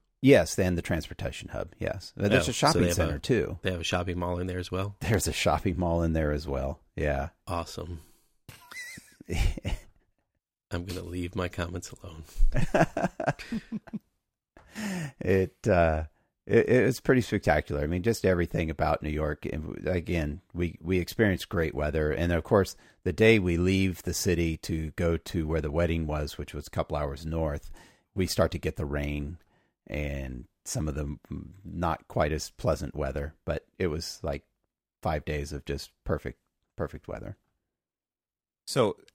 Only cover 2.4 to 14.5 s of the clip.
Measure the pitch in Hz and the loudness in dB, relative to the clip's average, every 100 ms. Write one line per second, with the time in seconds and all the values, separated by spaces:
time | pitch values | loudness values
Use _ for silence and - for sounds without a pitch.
2.4 | 85 120 143 123 87 80 82 71 - 117 | 2 2 4 4 4 2 0 -2 2 2
3.4 | 71 90 95 90 82 90 90 87 87 87 | 2 -2 -4 -2 -2 -2 -2 -2 -2 -2
4.4 | 90 90 87 92 98 - - 104 85 - | -4 -6 -4 -4 -4 -4 0 2 0 0
5.4 | - 76 101 87 90 85 82 80 76 73 | 2 2 2 0 2 2 2 2 2 0
6.4 | 78 65 67 - _ - 76 69 71 - | -2 -4 -4 -6 _ -4 -2 0 -4 -8
7.4 | - 87 80 - 82 82 - _ _ _ | -8 -6 -6 -10 -10 -12 -14 _ _ _
8.4 | - - - - - - - - - - | -20 -20 -18 -16 -14 -16 -20 -20 -4 2
9.4 | - - - - - _ _ _ _ _ | 2 0 -4 -6 -8 _ _ _ _ _
10.4 | _ _ _ 87 90 90 87 90 87 92 | _ _ _ -6 -6 -8 -8 -6 -4 -4
11.4 | 90 - 85 87 - - 85 80 76 - | -4 -4 -6 -6 -10 -14 -16 -16 -10 4
12.4 | - 127 - - 156 - 190 - - - | 6 6 4 4 2 2 -2 -2 -4 -4
13.4 | - 226 - 220 - 220 - _ _ _ | -6 -8 -6 -10 -10 -12 -14 _ _ _
14.4 | _ | _